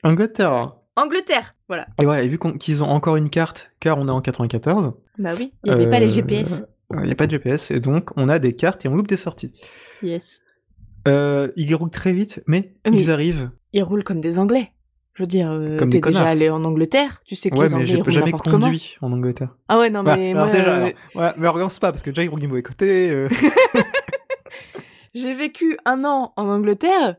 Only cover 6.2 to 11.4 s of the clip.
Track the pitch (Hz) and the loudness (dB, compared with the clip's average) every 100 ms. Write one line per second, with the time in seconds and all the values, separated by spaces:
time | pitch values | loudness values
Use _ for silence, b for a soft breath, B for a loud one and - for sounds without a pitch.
6.2 | - - - 156 - _ _ - - 127 | 0 -2 -2 -6 -10 _ _ -6 -4 -2
7.2 | 151 151 127 147 - 143 123 151 - - | -2 -2 -2 -4 -2 -4 0 -2 -2 -2
8.2 | 131 160 127 123 165 185 135 151 208 196 | 0 2 0 0 -2 -2 -2 -2 -2 -4
9.2 | - - - _ B B B B 185 170 | -6 -12 -16 _ B B B B -8 -8
10.2 | - - _ _ _ _ - - 143 139 | -10 -20 _ _ _ _ -20 -6 0 2
11.2 | 143 143 | 2 0